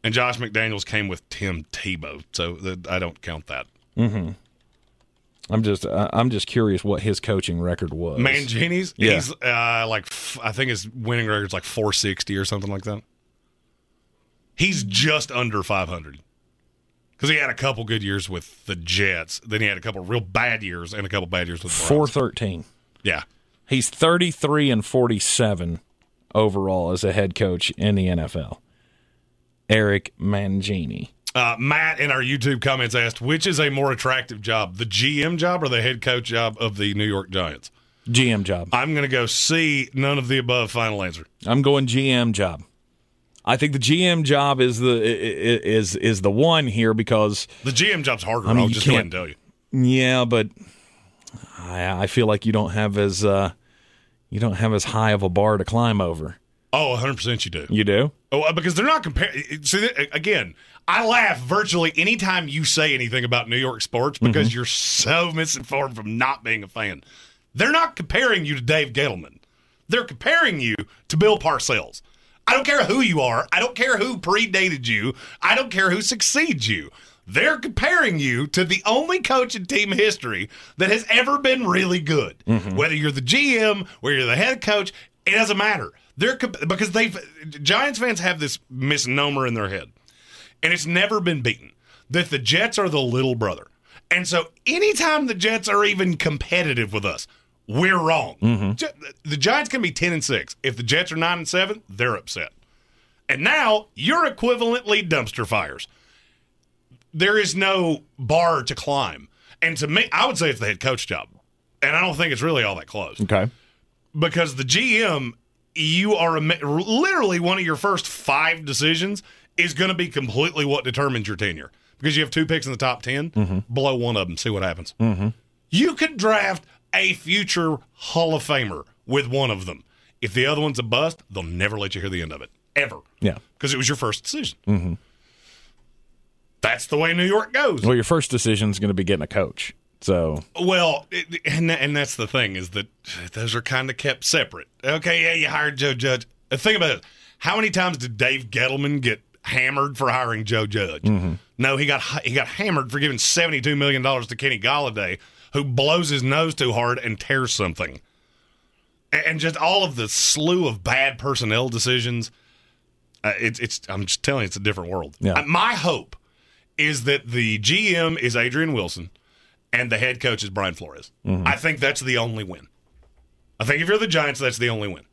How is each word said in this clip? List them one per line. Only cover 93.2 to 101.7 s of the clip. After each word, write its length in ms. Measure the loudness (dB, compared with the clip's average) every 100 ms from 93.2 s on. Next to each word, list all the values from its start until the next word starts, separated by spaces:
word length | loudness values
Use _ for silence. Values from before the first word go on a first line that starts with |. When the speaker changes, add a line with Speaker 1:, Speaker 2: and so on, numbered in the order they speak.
| 0
Speaker 1:
brother. 320 | 0 -2 -4 -12 _ _ -20 _
And 160 | -2 2
so 200 | -2 -2 _ -4
anytime 600 | 2 2 2 2 0 0
the 80 |
Jets 340 | 0 0 0 0
are 160 | 2
even 320 | 2 2 0 0
competitive 800 | -2 -2 -2 0 0 0 0
with 100 | -2
us, 220 | -2 -6 -12 _ _ _ -4
we're 320 | 0 2 2
wrong. 360 | 2 2 0 0
Speaker 2:
Mm-hmm. 320 | 2 2 0
Speaker 1:
Gi-, 140 | -2 -6 -8 -20 -14
the 120 | -6 0
Giants 320 | 2 2 0
can 140 | -2
be 80 | -2
ten 220 | -2 -2
and 100 | 0
six. 320 | 0 -2 -4 -6
If 160 | -6 -4
the 40 |
Jets 300 | 0 0 0
are 40 | 0
nine 200 | 0 0
and 80 | -2
seven, 340 | 0 0